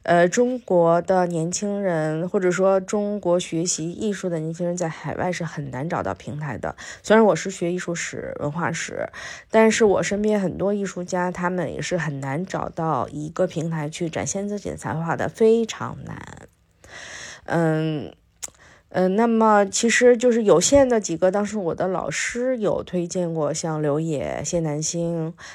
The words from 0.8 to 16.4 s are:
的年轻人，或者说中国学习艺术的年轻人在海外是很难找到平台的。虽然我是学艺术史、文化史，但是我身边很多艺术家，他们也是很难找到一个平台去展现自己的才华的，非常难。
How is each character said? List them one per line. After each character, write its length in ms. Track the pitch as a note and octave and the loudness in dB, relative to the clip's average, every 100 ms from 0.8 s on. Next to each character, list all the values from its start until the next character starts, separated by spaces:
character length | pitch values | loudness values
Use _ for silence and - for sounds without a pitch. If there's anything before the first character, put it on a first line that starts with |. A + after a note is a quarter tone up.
| E3 E3+ | 6 4
的 240 | E3+ F#3 F3+ | 4 2 2
年 260 | E3+ E3 | 0 -2
轻 300 | F3 G#3 G3+ | -4 -4 -2
人， 440 | F#3+ D#3+ D#3 D#3 F3+ | 0 0 0 -2 -2
或 140 | G#3 | 0
者 100 | F3+ | 0
说 300 | F3 F#3+ F#3+ | 4 4 4
中 400 | F#3 G#3 G#3 G#3 | 0 -2 -2 -2
国 180 | F3 F3 | 0 0
学 280 | - E3 F3 | 0 -4 -2
习 260 | - D#3+ | -4 -6
艺 180 | F3+ G#3+ | -4 -4
术 200 | F#3 F#3 | -2 -4
的 80 | E3 | -4
年 160 | D#3+ | -4
轻 120 | E3 F3 | -4 -4
人 80 | |
在 140 | F3 E3 | -2 -4
海 260 | - D#3 - | -6 -8 -4
外 140 | F3+ | -4
是 140 | F3 | -4
很 260 | E3 - C#3 | -6 -6 -8
难 160 | B2+ D#3+ | -6 -4
找 160 | C3+ | -4
到 120 | F#2 | -4
平 260 | F#2+ - D3 | -6 -8 -8
台 160 | D3+ G2+ | -8 -6
的。 180 | D#2 - - - | -8 -10 -16 -8
虽 120 | - | 4
然 80 | A3 | 6
我 140 | G#3+ D#3+ | 6 4
是 140 | G3 | -2
学 200 | - E3+ | -4 -4
艺 60 | F3+ | -4
术 180 | F3+ | -4
史、 400 | E3+ - - - - | -6 -6 -8 -10 -6
文 100 | D3 | -6
化 220 | D#3+ D3 | -2 -4
史， 380 | D#3+ - G1+ - - - - - | -4 -6 -8 -8 -10 -16 -16 0
但 200 | A3 A3 | 4 6
是 140 | A3 | 6
我 180 | A3 F3+ | 4 4
身 200 | E3 G3+ | 0 0
边 180 | G#3+ G#3 | 0 0
很 160 | F3+ D3 | 0 -2
多 160 | G3 | -2
艺 100 | G#3 F#3+ | -2 -4
术 180 | F#3 | -8
家， 260 | F3+ F#3 F3+ | -6 -2 -2
他 200 | F3 F3+ | -2 -4
们 200 | F3+ C#3 | -2 -4
也 120 | C#2+ | -6
是 160 | D#3 F3 | -4 -2
很 220 | D3+ C#3 | -2 -4
难 260 | C3+ D3 F#3 | -4 -4 -4
找 240 | D#3+ - | -6 -6
到 360 | - D#3+ C3 - | -4 -2 -2 -2
一 180 | D3 D#3 | -6 -8
个 180 | E3+ F3+ | -2 -2
平 220 | E3+ E3 | -2 -4
台 220 | E3 D3 | -4 -6
去 180 | - E3+ | -6 -6
展 180 | - F#2+ | -4 -4
现 220 | G3 G3+ | -4 -6
自 100 | - | -8
己 120 | F2 | -8
的 60 | D2 | -8
才 160 | - | -6
华 200 | D3+ E3 | -4 -4
的， 140 | C#3 - | -2 -4
非 380 | - A3 A3+ A3 | 2 4 4 0
常 320 | - - - - | -6 -8 -10 -12
难。 420 | - - - | -14 -14 -18